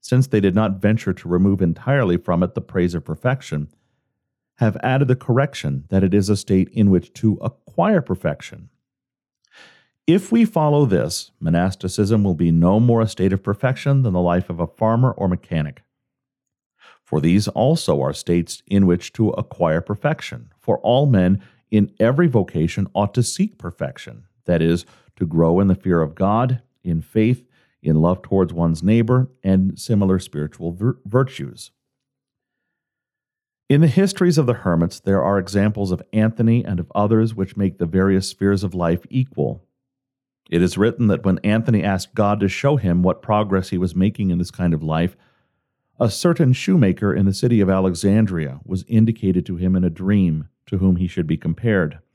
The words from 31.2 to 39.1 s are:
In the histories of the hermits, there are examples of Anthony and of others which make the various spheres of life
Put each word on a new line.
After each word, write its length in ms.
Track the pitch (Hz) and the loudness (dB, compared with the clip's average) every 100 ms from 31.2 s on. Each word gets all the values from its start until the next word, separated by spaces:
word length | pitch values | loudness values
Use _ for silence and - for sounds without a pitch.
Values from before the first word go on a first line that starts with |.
| 135 - 67 - - _ _ _ _ _ _ _ _ _ _ _ _ _ _ _ _ _ _ _ _ | -2 -6 -14 -14 -20 _ _ _ _ _ _ _ _ _ _ _ _ _ _ _ _ _ _ _ _
In 140 | 143 | 4
the 40 | 160 | 4
histories 520 | 127 196 196 180 160 | 4 0 2 2 2
of 80 | 131 | 0
the 80 | |
hermits, 440 | 113 95 85 85 - | 0 0 0 0 -4
there 240 | - 98 | -2 0
are 160 | 76 101 | 2 0
examples 540 | 92 101 104 104 98 | -2 0 0 -2 -4
of 100 | 87 - | -6 -4
Anthony 520 | 110 110 110 113 117 | 0 0 2 2 2
and 160 | 92 90 | 0 -6
of 100 | 85 | -6
others 400 | - 104 110 113 | -2 2 2 2
which 220 | 110 95 - | -2 -6 -2
make 220 | 98 - | -4 -2
the 80 | 87 | -2
various 420 | 92 98 95 92 | 0 2 2 -2
spheres 360 | - 98 98 | -2 0 0
of 100 | 95 | -2
life 320 | 90 85 85 - | -2 -2 -2 -2